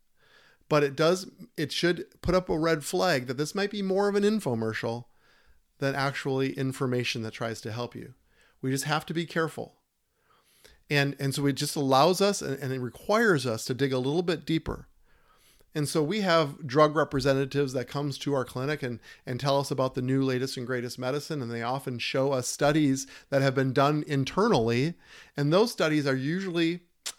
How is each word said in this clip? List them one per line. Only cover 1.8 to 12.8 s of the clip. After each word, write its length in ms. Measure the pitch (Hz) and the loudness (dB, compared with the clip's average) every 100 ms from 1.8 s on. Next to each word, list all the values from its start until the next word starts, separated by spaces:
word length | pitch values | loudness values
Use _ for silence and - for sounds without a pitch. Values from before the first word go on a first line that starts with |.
| 170 175 - _ | 0 0 -6 _
put 140 | - 180 | 0 0
up 120 | 185 | 2
a 80 | 170 | 0
red 280 | 165 160 | 2 0
flag 420 | 139 185 185 143 123 | 0 0 2 0 -2
that 120 | 127 | -4
this 180 | 151 196 | -4 -2
might 160 | 202 | -4
be 100 | 208 | -2
more 260 | 190 190 202 | 0 2 2
of 60 | |
an 80 | 202 | 2
infomercial 840 | 202 220 147 113 110 107 113 117 - _ _ _ _ _ _ _ | 2 2 0 -2 -2 -2 -4 -6 -10 _ _ _ _ _ _ _
than 180 | 139 139 | -2 0
actually 560 | 139 135 143 131 135 | -2 -2 -2 0 -2
information 720 | 139 135 127 131 123 120 123 | -2 -4 -2 -2 0 -2 -4
that 100 | 110 | -8
tries 280 | - 117 110 | -6 -8 -6
to 100 | 117 | -8
help 240 | 113 120 113 | -8 -8 -10
you. 180 | 117 - _ _ _ _ | -16 -20 _ _ _ _
We 80 | 131 | -4
just 140 | 135 | -2
have 220 | 147 151 - | -2 -4 -2
to 80 | |
be 100 | 170 | -6
careful. 520 | 165 170 160 - 113 _ _ _ _ _ _ _ _ _ - _ - | -4 -2 -2 -4 -14 _ _ _ _ _ _ _ _ _ -20 _ -2
And, 260 | 143 139 - | 0 0 -2
and 160 | 139 | -4
so 120 | 135 139 | 0 -2
it 80 | |
just 220 | 135 143 165 | 0 -4 -2
allows 440 | 139 131 160 185 | 2 6 6 4
us 220 | 196 202 | 2 0
and, 160 | 139 135 | -4 -6
and 160 | 135 | -6
it 60 | 131 | -6